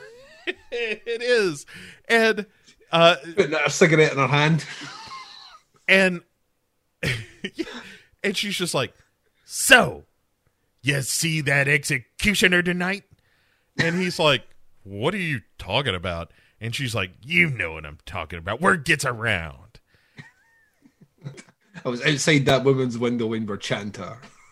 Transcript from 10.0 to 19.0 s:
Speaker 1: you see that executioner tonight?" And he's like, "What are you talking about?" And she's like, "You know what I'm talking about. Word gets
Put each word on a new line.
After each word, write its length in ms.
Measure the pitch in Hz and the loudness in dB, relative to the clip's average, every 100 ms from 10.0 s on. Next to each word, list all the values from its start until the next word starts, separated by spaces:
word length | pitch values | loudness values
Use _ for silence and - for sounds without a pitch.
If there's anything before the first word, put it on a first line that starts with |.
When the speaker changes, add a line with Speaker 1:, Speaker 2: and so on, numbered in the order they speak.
| - _ _ _ _ _ _ _ | -16 _ _ _ _ _ _ _
Speaker 1:
you 200 | 127 143 | -2 -2
see 380 | 120 - 165 160 | -2 -4 -2 -2
that 260 | 143 143 139 | 0 0 2
executioner 920 | 151 - 135 - - 202 190 185 180 | 0 0 -6 -8 -4 -2 2 2 2
tonight?" 400 | 175 180 180 202 _ _ _ _ _ _ _ - | 0 -2 -4 -6 _ _ _ _ _ _ _ -4
And 220 | 165 175 | -2 0
he's 160 | 180 - | -4 2
like, 240 | 156 127 - - - - | 2 2 -2 -20 -20 -20
"What 300 | 101 101 135 | -14 -4 -4
are 40 | 208 | -2
you 240 | 170 123 - _ | -4 -6 -8 _
talking 340 | - 113 135 90 | -2 -2 0 -4
about?" 360 | 90 85 82 _ _ _ | -4 -6 -10 _ _ _
And 140 | 113 117 | -10 -8
she's 180 | 131 107 | -6 -4
like, 160 | 92 90 | -6 -8
"You 260 | 143 175 170 | -2 2 2
know 240 | 120 85 | 0 -4
what 120 | 80 76 | -6 -14
I'm 140 | 76 - | -16 -12
talking 340 | 92 80 85 | -10 -10 -8
about. 200 | 85 117 | -6 0
Word 240 | 190 185 139 | 0 0 0
gets 200 | 147 | 0